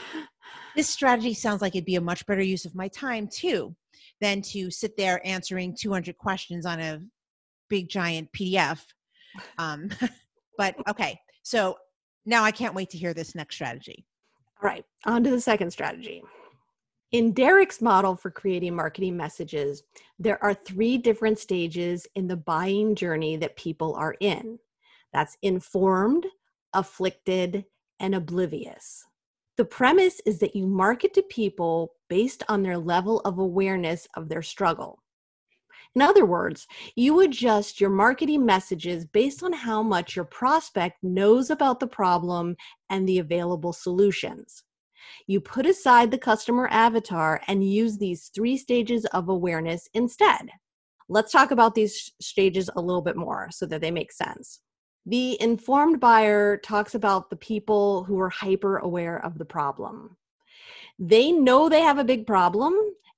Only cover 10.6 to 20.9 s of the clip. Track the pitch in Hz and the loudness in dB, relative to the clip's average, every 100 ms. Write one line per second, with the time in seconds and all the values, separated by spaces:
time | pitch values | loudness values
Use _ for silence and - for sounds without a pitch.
10.6 | 196 - - 208 165 - _ _ - 233 | -4 -4 -8 -4 -6 -8 _ _ -4 -2
11.6 | 190 - _ _ _ _ 220 233 214 220 | -2 -6 _ _ _ _ 0 2 2 0
12.6 | 233 190 185 165 175 160 156 170 147 - | -6 -6 -10 -8 -8 -8 -10 -12 -14 -10
13.6 | 135 127 - - _ _ _ _ _ - | -10 -10 -16 -20 _ _ _ _ _ -6
14.6 | 202 180 - _ - 233 240 247 240 214 | -6 -6 -14 _ -2 0 2 0 0 -2
15.6 | 175 - 147 - - - - - - _ | -2 -6 -8 -8 -14 -18 -20 -20 -20 _
16.6 | _ _ _ _ - 240 226 208 262 392 | _ _ _ _ -4 0 2 4 6 6
17.6 | 381 - 233 190 196 180 190 - 196 180 | 6 0 2 2 2 -2 -8 -6 -4 -2
18.6 | 175 170 160 156 190 175 156 - 147 151 | -4 -4 -6 -4 -6 -4 -8 -10 -8 -6
19.6 | 143 143 _ - _ - 208 202 202 196 | -6 -6 _ -20 _ -4 -2 0 0 -2
20.6 | - 185 226 | -6 -2 0